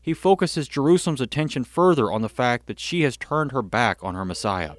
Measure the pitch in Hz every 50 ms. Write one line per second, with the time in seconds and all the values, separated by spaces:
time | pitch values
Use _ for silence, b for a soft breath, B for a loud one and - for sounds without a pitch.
0 | _ 165 165 - - 185 196 190 185 165 - 170 143 - - 143 139 151 170 180
1 | - 175 156 127 131 113 - 143 156 151 - 143 123 - - - 175 185 175 143
2 | 113 98 95 110 110 104 - - 123 123 123 123 _ - 104 - - - 175 175
3 | 156 139 120 - - - 147 156 156 143 127 135 117 92 - 110 120 110 90 _
4 | - 95 90 92 95 90 90 - - 107 98 92 85 78 71